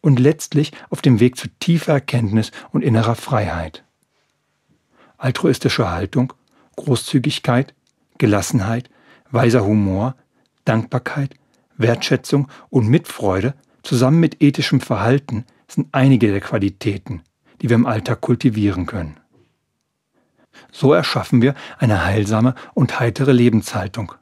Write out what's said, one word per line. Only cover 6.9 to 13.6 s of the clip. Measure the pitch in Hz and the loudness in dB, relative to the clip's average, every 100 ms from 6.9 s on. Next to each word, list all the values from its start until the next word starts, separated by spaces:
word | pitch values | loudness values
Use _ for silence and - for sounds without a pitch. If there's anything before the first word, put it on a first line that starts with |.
| 123 - 143 131 - - 123 135 _ _ _ _ _ | -2 0 -2 -2 -4 0 0 -2 _ _ _ _ _
Gelassenheit, | 107 104 95 135 98 117 120 _ _ _ _ | 0 2 0 -2 -2 -4 -8 _ _ _ _
weiser | 117 123 120 101 | 0 4 4 2
Humor, | 107 98 92 117 - _ _ _ _ | 2 0 -2 -4 -8 _ _ _ _
Dankbarkeit, | - 113 113 127 - - 139 _ _ _ _ - | -2 -2 -2 -6 -6 -8 -8 _ _ _ _ -2
Wertschätzung | 113 117 - 135 - 143 139 - - | 0 0 0 -2 0 -2 -2 -10 -2
und | - 110 | 0 2
Mitfreude | 151 - - 101 92 107 - | 2 0 -6 -2 0 -2 -6